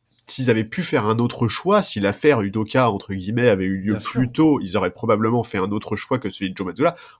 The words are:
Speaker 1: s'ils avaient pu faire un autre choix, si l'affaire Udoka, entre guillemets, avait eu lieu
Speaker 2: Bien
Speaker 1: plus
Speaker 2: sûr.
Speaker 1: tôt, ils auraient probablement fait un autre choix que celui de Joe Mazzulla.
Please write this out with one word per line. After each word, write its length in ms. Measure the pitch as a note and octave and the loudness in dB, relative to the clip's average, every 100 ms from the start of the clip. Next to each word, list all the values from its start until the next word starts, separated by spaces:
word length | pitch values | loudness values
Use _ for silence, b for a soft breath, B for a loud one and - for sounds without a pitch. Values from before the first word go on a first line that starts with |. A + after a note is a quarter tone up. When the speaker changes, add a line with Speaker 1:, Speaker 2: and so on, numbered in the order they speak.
| _ _ - | _ _ -12
Speaker 1:
s'ils 200 | - B2+ | -4 2
avaient 140 | A2+ | 2
pu 180 | A2 - | 0 -4
faire 240 | E3 C3 G#2+ | -2 0 2
un 120 | A2+ | 2
autre 300 | A#2+ - A2+ | 0 0 -2
choix, 340 | - F3+ G3+ | 0 2 2
si 180 | - G#2 | 2 0
l'affaire 420 | G2+ G2+ D#3 B2+ | 0 2 2 2
Udoka, 480 | G2 G#2+ G#2+ C3 A#2+ | 0 -2 0 2 2
entre 240 | G2+ - | 2 -4
guillemets, 340 | G2 F#2 A#2+ B2 | -8 -4 2 4
avait 160 | F#2+ | 4
eu 140 | F#2 F#2+ | 2 -2
lieu 160 | G2 | -2
Speaker 2:
Bien 100 | G#2+ | -2
Speaker 1:
plus 200 | - B2 | -2 -2
Speaker 2:
sûr. 80 | B2+ | -2
Speaker 1:
tôt, 280 | B2 D#3+ C3 | 2 4 4
ils 160 | F#2 G2 | 0 -2
auraient 160 | F#2 | -2
probablement 500 | - A2+ G#2+ A2+ A#2+ | -2 0 2 2 0
fait 160 | A2 G2 | -2 -2
un 120 | F#2+ | -2
autre 260 | G#2 - G#2 | -4 -4 -6
choix 220 | - B2+ | -4 -4
que 120 | G2+ | -4
celui 200 | - G2 | -6 -6
de 60 | F#2+ | -6
Joe 100 | F#2 | -8
Mazzulla. 300 | E2 E3 E3 B B | -2 -2 -2 B B